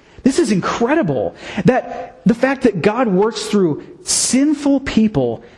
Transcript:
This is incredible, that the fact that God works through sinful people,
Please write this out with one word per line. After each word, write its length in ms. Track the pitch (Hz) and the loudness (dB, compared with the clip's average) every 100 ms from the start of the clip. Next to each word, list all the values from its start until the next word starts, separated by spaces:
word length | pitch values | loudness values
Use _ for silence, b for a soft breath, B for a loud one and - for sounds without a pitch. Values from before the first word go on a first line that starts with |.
| b b | b b
This 160 | 254 277 | 0 2
is 140 | 277 | 0
incredible, 840 | 196 - - 233 320 208 127 92 - B B | 0 -2 -2 0 2 0 -2 -4 -8 B B
that 600 | 185 247 - - - - 185 | 2 2 0 -8 -12 -4 -2
the 80 | 233 | 2
fact 260 | 254 269 | 0 2
that 220 | 247 202 | 0 2
God 240 | 202 226 240 | 0 0 0
works 400 | 180 214 226 - | 2 0 -2 -2
through 500 | 208 180 139 - - | 0 2 0 -8 -14
sinful 800 | - - - 247 294 285 285 277 | -6 -4 0 2 2 2 2 0
people, 600 | 269 - 220 143 123 110 B | 0 0 2 0 -2 -4 B